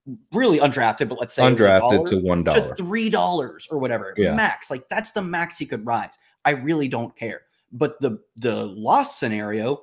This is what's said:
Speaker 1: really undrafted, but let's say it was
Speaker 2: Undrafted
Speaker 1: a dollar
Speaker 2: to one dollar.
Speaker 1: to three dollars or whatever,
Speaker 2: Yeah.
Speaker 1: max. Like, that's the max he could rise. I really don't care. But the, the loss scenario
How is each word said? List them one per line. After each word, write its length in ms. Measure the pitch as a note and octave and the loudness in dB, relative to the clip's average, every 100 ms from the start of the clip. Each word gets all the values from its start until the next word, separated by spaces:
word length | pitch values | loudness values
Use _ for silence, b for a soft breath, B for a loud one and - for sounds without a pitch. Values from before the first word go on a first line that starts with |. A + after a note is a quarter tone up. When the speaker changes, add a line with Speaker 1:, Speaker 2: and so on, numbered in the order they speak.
| C#3 A#2+ _ | -18 -18 _
Speaker 1:
really 280 | A3 B3+ D3+ | 0 4 4
undrafted, 480 | C#3+ C3 A2+ - A#2+ | 4 2 0 0 -4
but 100 | A#2+ | -4
let's 160 | A#2+ | -4
say 100 | - | 4
it 100 | B2+ | 4
was 60 | A2+ | 6
Speaker 2:
Undrafted 160 | G2+ F#2+ | 6 6
Speaker 1:
a 40 | |
dollar 260 | A#2+ G2+ F3 | 6 4 2
Speaker 2:
to 120 | F#2+ | 0
one 240 | F2+ F2 | 2 2
dollar. 240 | E2 A3+ - | 2 2 0
Speaker 1:
to 60 | - | -6
three 340 | F3 A3 A3 | -6 -4 0
dollars 560 | G#3 F3+ F3 B2 D#2 - | 0 0 -2 -6 -10 -10
or 100 | D3+ | -4
whatever, 360 | B2+ A2+ F#2+ G#2 | -2 -4 -4 0
Speaker 2:
Yeah. 200 | E3+ A3 | 0 2
Speaker 1:
max. 340 | G#3 - - | 0 -2 -8
Like, 180 | C3 - | -12 -8
that's 220 | G3 - | -8 -6
the 120 | G#3 | -6
max 360 | F3+ F3 E3+ - | -6 -6 -6 -8
he 80 | C#3 | -10
could 180 | A#2+ | -8
rise. 280 | A#2 A#2 F#2+ - _ _ | -4 -4 -4 -14 _ _
I 80 | D3 | -2
really 340 | C#3 C#3 D#3+ C3+ | 0 -2 -2 -2
don't 300 | A#2+ A#2 - | -4 -6 -8
care. 240 | A2+ E2 _ _ _ | -10 -10 _ _ _
But 300 | A#2+ D3 - | -4 -4 -2
the, 180 | C3 G#2+ _ | -4 -4 _
the 300 | - A#2 G#2+ | -6 -4 -2
loss 540 | G#2 G2 A2+ B3+ C4+ - | -6 -4 0 2 0 -4
scenario 640 | B2+ G#2+ G#2 G#2+ A#2 C#3+ | -4 -4 -4 -4 -4 -6